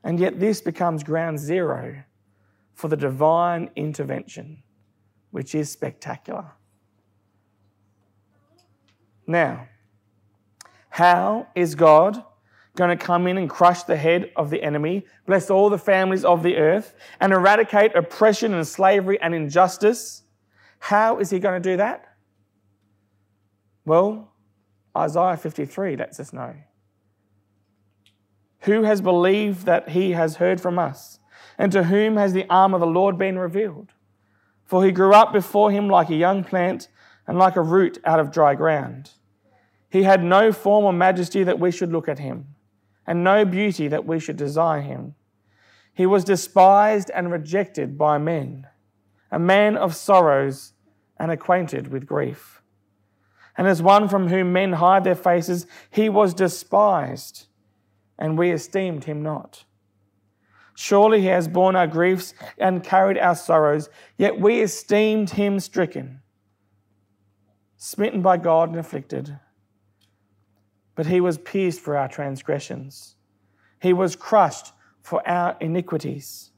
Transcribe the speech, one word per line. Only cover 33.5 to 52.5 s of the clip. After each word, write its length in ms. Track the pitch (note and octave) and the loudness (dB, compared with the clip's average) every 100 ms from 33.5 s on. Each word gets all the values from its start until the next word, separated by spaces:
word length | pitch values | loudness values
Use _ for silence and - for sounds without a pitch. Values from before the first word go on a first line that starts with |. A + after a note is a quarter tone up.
| F#3+ G#3+ D3+ - _ _ _ _ _ _ _ | -4 -6 -8 -20 _ _ _ _ _ _ _
For 200 | _ F#3 | _ 2
he 60 | F#3+ | 4
grew 220 | F3+ F#3+ | 4 8
up 200 | G#3 A3+ | 8 8
before 380 | G#3 F3+ G#3 G#3 | 2 0 0 2
him 180 | G3+ G3+ | 2 2
like 220 | F#3 D#3+ | 2 2
a 60 | D#3+ | 0
young 260 | F3 G3 | 0 0
plant 460 | F3+ F#3 F3 A#2 - _ _ _ - | -2 -2 -2 -4 -12 _ _ _ -6
and 100 | F3 | 2
like 160 | F#3+ | 2
a 80 | F#3 | 2
root 360 | D#3+ F#3 F3+ - | 2 2 2 -2
out 140 | E3 D#3+ | 0 0
of 140 | C#3+ | 0
dry 240 | D#3+ D3 C#3 | 2 2 2
ground. 560 | D#3+ D3+ B2+ B2 C#3 _ _ _ _ _ _ _ _ | 0 0 -4 -14 -20 _ _ _ _ _ _ _ _
He 140 | F#3+ | 2
had 220 | F#3+ F#3+ | 4 4
no 260 | E3+ F#3+ A3 | 4 4 4
form 340 | - G3+ G#3 | 2 2 4
or 80 | G3+ | 2
majesty 520 | F3 F#3 F3+ E3+ G3+ | 2 2 0 -2 -2
that 160 | F#3 F3 | 0 0
we 100 | F3+ | -2
should 220 | F3 F3 | -2 -4
look 160 | E3 D#3 | -4 -6
at 100 | C#3 | -8
him." 340 | C3+ A#2+ C#3 - _ _ _ _ - | -10 -12 -16 -20 _ _ _ _ -6
And 160 | E3+ | -2
no 220 | F3+ G3+ | 2 4
beauty 440 | G#3 F#3 G#3 E3+ D3 | 2 0 -2 -2 -4
that 180 | D3 D3 | -4 -4
we 120 | E3 | -6
should 180 | D#3 D3 | -6 -8
desire 440 | C#3+ D3 E3 D3+ | -6 -2 0 -2
him. 340 | C#3+ B2+ B2+ D3 _ _ _ _ _ _ _ | -6 -12 -14 -20 _ _ _ _ _ _ _
He 140 | - F#3 | -2 2
was 180 | G3 | 2
despised 840 | F3+ F#3 - G3 F#3+ G3+ G#3+ G#3+ F#3 | 2 -2 0 6 6 6 4 0 -4
and 200 | - F3 | -6 -6
rejected 680 | E3+ D3+ F#3 F#3 - C3+ C#3 | -6 -4 -4 -4 -6 -8 -2
by 220 | D3+ D3 | 0 0
men, 480 | D3+ E3 C3 C3 C3+ _ _ _ _ _ _ | -2 -4 -8 -14 -20 _ _ _ _ _ _
a 80 | F#3 | -2
man 380 | E3+ G3 G#3 G#3+ | 2 4 4 0
of 180 | F#3+ | -4
sorrows 800 | D#3 - F#3+ D#3+ C#3 C#3 C3+ - _ _ _ _ _ | -4 4 4 6 2 0 -6 -16 _ _ _ _ _
and 120 | D#3+ | -6
acquainted 580 | D#3+ - F3+ E3 C3+ C3 | -6 0 0 0 -8 -8
with 180 | C3+ C#3+ | -10 -6
grief. 560 | D3 C3 - - | -4 -4 -8 -20